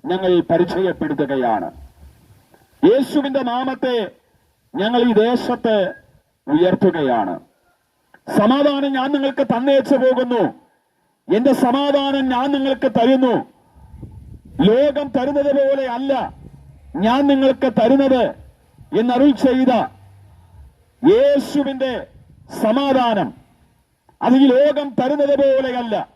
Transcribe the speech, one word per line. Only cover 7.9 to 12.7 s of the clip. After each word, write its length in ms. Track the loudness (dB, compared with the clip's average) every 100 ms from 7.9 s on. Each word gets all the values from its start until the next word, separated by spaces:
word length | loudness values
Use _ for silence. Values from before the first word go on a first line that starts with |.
| _ _ _ -4 0
"സമാധാനം 540 | 2 2 0 0 -4
ഞാൻ 200 | -4 -2
നിങ്ങൾക്ക് 340 | -2 -2 -4 -2
തന്നേച്ചു 500 | -2 0 0 2 2
പോകുന്നു, 580 | 2 0 -2 -2 -2 -6 _ _ _ _ _ _ -2 0
എന്റെ 160 | 2
സമാധാനം 760 | 2 0 0 0 0 0 -2 -2
ഞാൻ 240 | -2 -2
നിങ്ങൾക്ക് 380 | -2 -2